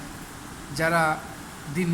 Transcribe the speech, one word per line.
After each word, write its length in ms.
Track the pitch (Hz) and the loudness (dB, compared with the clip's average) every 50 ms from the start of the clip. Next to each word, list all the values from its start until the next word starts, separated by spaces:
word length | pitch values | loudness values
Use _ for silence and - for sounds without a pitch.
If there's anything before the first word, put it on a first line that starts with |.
| - - - - - - - - - - - - - - 143 143 | -6 -8 -12 -12 -14 -14 -14 -14 -12 -12 -12 -12 -10 -6 -2 2
যারা 240 | 160 165 170 170 160 156 156 - - - - - - - - - - 151 143 | 4 6 6 6 6 6 4 0 -2 -10 -12 -12 -12 -12 -12 -12 -8 -4 0
দিন 140 | 175 185 170 | 2 4 4